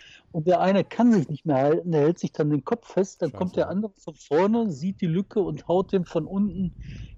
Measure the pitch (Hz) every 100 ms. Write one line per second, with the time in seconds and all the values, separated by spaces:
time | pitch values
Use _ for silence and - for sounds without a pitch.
0 | - - _ 170 156 175 180 196 - -
1 | 240 214 139 147 160 131 143 170 175 156
2 | 147 180 165 - 151 147 - 233 - -
3 | 196 - 160 104 180 185 151 180 214 -
4 | - 151 - 147 196 233 220 135 180 -
5 | 175 165 202 214 165 151 - 175 190 196
6 | 170 170 156 196 202 175 180 - - -
7 | -